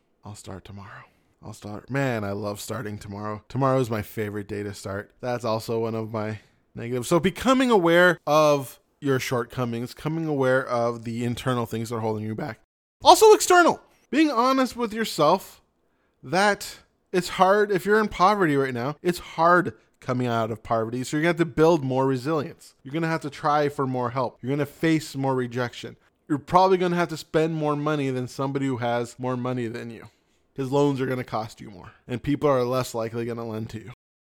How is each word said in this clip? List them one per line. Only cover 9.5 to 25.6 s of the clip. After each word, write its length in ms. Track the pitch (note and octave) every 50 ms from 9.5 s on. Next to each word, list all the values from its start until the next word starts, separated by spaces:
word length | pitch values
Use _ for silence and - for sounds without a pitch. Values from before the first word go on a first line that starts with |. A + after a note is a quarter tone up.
| - C3 B2+ A#2+ A#2 A#2 B2 A#2+ -
becoming 320 | - - D3+ D#3 E3 E3
aware 400 | D#3 D3+ C3+ C3+ B2+ B2+ C3 C3
of 380 | A2 B2 A#2 A#2 A#2+ A#2+ A#2 A2+
the 200 | A#2 A2+ A#2 A#2+
internal 420 | A#2+ A#2+ - - C3+ B2+ B2 A#2
things 240 | - - A2+ A2+ A2
that 60 | B2
are 40 | A2+
holding 240 | A2 A2+ A2 G#2+ G#2+
you 100 | G#2+ A2
back. 260 | A2 D3+ C#3+ A2 - _ _ _ _ _ _ _ _ -
Also 300 | C#4 F4 E4+ G#4+ A4 G#4+
external. 500 | - - - F#4 F4 E4+ D4+ - - - _ _ _ _ _
Being 200 | - C#4 D#4+ D4+
honest 460 | C4+ A3 A#3+ C4 C4+ C4+ C4 A#3+ -
with 160 | A#3 A#3+ G#3+ G#3
yourself 680 | A3+ A3 G#3 - - D3+ D3 F3+ G3 - - - - _ _ _ _ _ _ _ _ _ _ _ _ -
that 560 | C3+ C#3 F3+ G3+ G#3 G3+ G3 - - - - _ _ _ _ _ _
it's 200 | - F#3 F3 -
hard. 420 | - - F#3 F#3 G3 G#3+ G#3 G#3 G3+
If 120 | F3 -
you're 140 | G3 G#3 G#3+
in 80 | G#3+
poverty 500 | G#3 - - F3 F#3+ G#3+ G3+ F#3+ D#3 C#3+
right 160 | C#3 C3+ C3 B2+
now, 220 | A#2+ A#2+ C#3 D3 - -
it's 160 | F3+ E3+ -
hard 560 | - - - - D#3+ E3+ F3 F3 E3 - - - _ _ _ _
coming 300 | - - B2+ B2+ B2+ B2
out 240 | A#2 A#2 A2+ A2 A#2
of 100 | - -
poverty. 400 | - A#2 A2+ A2 A2 A#2+ B2+ B2+
So 140 | - -
you're 60 | D3+ D3+
gonna 80 | F3
have 60 | F3 D#3
to 60 | E3+
build 380 | E3 A#2+ - D#3 D#3+ F3 D#3+ C3+
more 240 | C3 B2+ C3 C3
resilience. 680 | C3+ C3+ B2 A#2+ D3 D#3+ D3+ C3 E3+ - - - - _ _ -
You're 100 | C3+ C3+
gonna 140 | E3 E3 D#3+
have 140 | E3 D#3 D#3
to 80 | D3
try 380 | - - - D#3 D3 D3+ D3 D3
for 200 | C#3+ - C#3 C3
more 220 | B2+ B2+ B2 A#2+
help. 280 | A#2+ C3+ B2+ A2+ - _
You're 100 | - A#2+
gonna 160 | C#3 D3+ C#3+
face 500 | C#3 - - - E3 E3 D#3 D3 - -
more 180 | C#3 C3+ C3+ C3+
rejection. 640 | B2+ B2+ A#2+ A#2 B2+